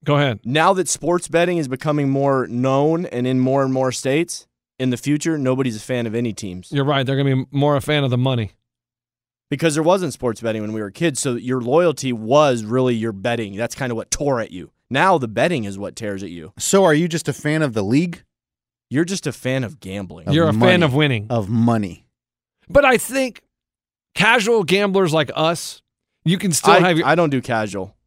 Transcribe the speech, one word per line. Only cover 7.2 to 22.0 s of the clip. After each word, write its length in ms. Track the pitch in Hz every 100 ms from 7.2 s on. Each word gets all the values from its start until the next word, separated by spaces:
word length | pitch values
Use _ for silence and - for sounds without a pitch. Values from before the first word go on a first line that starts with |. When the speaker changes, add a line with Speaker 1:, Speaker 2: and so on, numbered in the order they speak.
| 139 131
Speaker 1:
be 80 | 131
more 240 | 139 147 143
a 60 |
fan 220 | 120 151
of 60 | 139
the 60 | 123
money. 340 | 131 123 107 _ _ _ _ _ _ _ _ _ _
Speaker 2:
Because 240 | 143 165 147
there 80 |
wasn't 300 | 160 190 180
sports 280 | - 123 107
betting 200 | 113 110
when 120 | 107
we 80 | 110
were 100 | 101
kids, 280 | 98 170 131
so 140 | 143 120
your 260 | 120 131
loyalty 500 | 120 151 175 139 135
was 500 | 120 110 143 151 120
really 320 | 107 127 127 120
your 160 | 113
betting. 420 | 98 98 117 104 98
That's 200 | 117 -
kinda 200 | 131 113
what 160 | -
tore 280 | - 143 127
at 120 | 110
you. 200 | 90 78 _ _
Now 280 | 127 185 175
the 100 | 120
betting 360 | 107 156 165
is 140 | 101 98
what 160 | 101 -
tears 260 | 110 98
at 60 | 95
you. 240 | 85 78 -
Speaker 3:
So 240 | - 196
are 100 | 185
you 140 | 151 175
just 200 | 160 -
a 40 |
fan 280 | 135 151 156
of 100 | 151
the 100 | 110
league? 400 | 98 131 175 165 _ _ _ _ _ _ _
Speaker 2:
You're 160 | 123 175
just 200 | 190 151
a 60 |
fan 320 | - 131 131
of 160 | 117 -
gambling. 520 | 92 98 92 - -
Speaker 1:
You're 140 | 147 165
a 20 |
Speaker 3:
Of 60 | 107
Speaker 1:
fan 260 | 180 180
Speaker 3:
money. 20 |
Speaker 1:
of 100 | 160
winning. 340 | 131 151 117 107
Speaker 3:
Of 200 | 120 95
money. 560 | 117 117 113 101 87